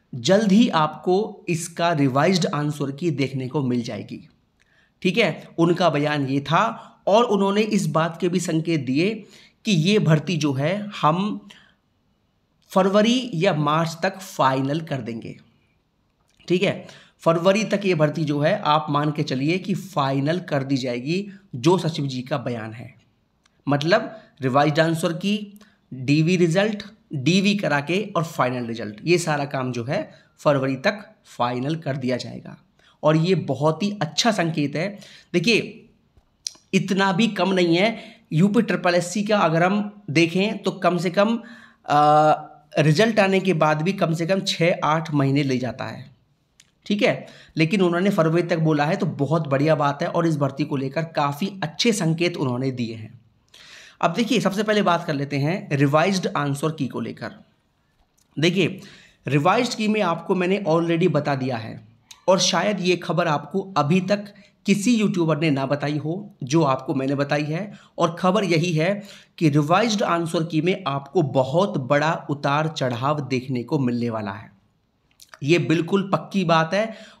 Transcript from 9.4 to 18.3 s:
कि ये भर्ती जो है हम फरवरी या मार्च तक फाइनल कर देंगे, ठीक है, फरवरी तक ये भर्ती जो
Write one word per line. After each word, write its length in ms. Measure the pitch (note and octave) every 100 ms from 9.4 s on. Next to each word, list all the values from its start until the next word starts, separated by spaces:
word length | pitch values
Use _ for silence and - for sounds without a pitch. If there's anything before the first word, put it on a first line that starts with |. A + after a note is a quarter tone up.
| - _
कि 80 | A3
ये 260 | E3+ E3+ G#3+
भर्ती 380 | D#3 D3+ - E3
जो 160 | D3
है 180 | C3 D3+ G#3 G#3
हम 560 | - D3+ F3 G#3 G3+ - - _ _ _ _ _ _ _ _ _ _ _
फरवरी 580 | F#3+ F#3+ G#3 G#3+ B3+ B3
या 180 | D#3+ F#3+
मार्च 420 | D3+ D3 D#3 E3 -
तक 160 | F#3+ G3
फाइनल 640 | - - C3+ C3+ C3+ D#3+
कर 180 | D#3+ C3+
देंगे, 340 | A2+ A2+ F2+ - _ _ _ _ _ _ _ _ _ _ -
ठीक 140 | F3+
है, 240 | F#3 A2 - - - _
फरवरी 420 | E3 E3 F3+ G#3
तक 160 | G3+ G3+
ये 100 | G3
भर्ती 300 | D#3+ D3+ D#3
जो 140 | D3